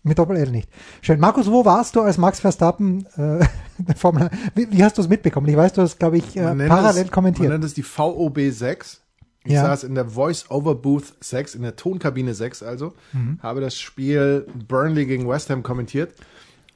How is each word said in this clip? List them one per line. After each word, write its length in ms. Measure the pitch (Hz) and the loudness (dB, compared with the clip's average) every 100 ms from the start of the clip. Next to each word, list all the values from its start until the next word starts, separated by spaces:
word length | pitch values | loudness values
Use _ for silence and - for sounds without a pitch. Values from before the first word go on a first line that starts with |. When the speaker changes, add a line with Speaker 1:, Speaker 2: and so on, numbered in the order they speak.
Speaker 1:
mit 160 | 147 156 | -2 2
Doppel-L 320 | 170 185 135 | 2 0 0
nicht. 180 | 117 - - - - | -2 -6 -16 -20 -8
Schön. 180 | - 156 | 0 4
Markus, 300 | 180 247 202 | 4 4 2
wo 140 | 240 214 | 4 6
warst 300 | 190 233 233 | 4 2 2
du, 40 | |
als 140 | 214 175 | 2 2
Max 220 | 175 - | 2 2
Verstappen, 680 | 196 - 170 180 202 185 190 - | 0 2 0 2 -2 -2 -6 -6
äh, 280 | 147 156 170 - - | -2 2 2 0 -14
<laughs> 260 | - 180 - | -10 -4 0
Formel, 320 | 180 160 170 208 226 | 2 2 0 -2 -4
wie, 160 | 202 226 | -4 0
wie 140 | 196 | 4
hast 140 | 208 208 | 4 4
du's 100 | 170 | 0
mitbekommen? 400 | 214 156 147 147 | 2 0 0 4
Ich 80 | 147 | 6
weiß, 160 | 180 | 4
du 80 | 190 | 4
hast, 160 | 180 - | 0 2
glaub 140 | 170 | 0
ich, 220 | 170 - 196 | 0 -2 -4
äh, 60 | |
Speaker 2:
Man 140 | 165 139 | -2 0
nennt 120 | 147 | 4
Speaker 1:
parallel 340 | 175 214 180 185 | 6 6 2 0
Speaker 2:
es, 40 | |
Speaker 1:
kommentiert. 380 | 190 185 170 139 | 2 2 2 0
Speaker 2:
man 40 | 156 | 0
nennt 80 | |
es 80 | 156 | -4
die 80 | 143 | -6
V 320 | 139 - 151 | -8 -4 -4
O 140 | 160 160 | -2 -4
B 200 | 143 139 | 0 -2
sechs. 500 | 113 123 - - - _ _ _ _ | -2 -6 -6 -12 -20 _ _ _ _
Ich 80 | - | -2
Speaker 1:
Ja. 100 | 143 | 2
Speaker 2:
saß 220 | 139 139 | 2 -2
in 100 | 131 | -4
der 100 | 131 117 | -6 -4
Voice-Over-Booth 1040 | 110 151 160 - 139 151 131 135 143 139 _ | -2 -4 -4 -6 -4 -2 -2 0 -2 -4 _
sechs, 340 | - 127 135 | -10 -8 -8
in 80 | 120 | -10
der 120 | 120 - | -12 -8
Tonkabine 580 | 180 185 151 127 127 | -8 -4 -4 -4 -6
sechs 280 | 107 120 127 | -6 -10 -10
also, 300 | 110 123 156 _ _ | -14 -12 -12 _ _
Speaker 1:
Mhm. 260 | 131 120 160 | -6 -6 -8
Speaker 2:
habe 180 | 117 127 | -8 -6
das 160 | 135 - | -6 -8
Spiel 680 | - - 135 147 139 143 - 123 110 | -14 -8 -2 0 2 0 -4 -14 -4
Burnley 380 | 131 156 156 131 | -2 0 0 -2
gegen 200 | 131 123 | -2 -2
West 200 | 143 - | -4 -4
Ham 120 | 131 | -6
kommentiert. 500 | 120 123 117 139 170 _ - - _ _ _ | -6 -6 -6 -6 -6 _ -20 -20 _ _ _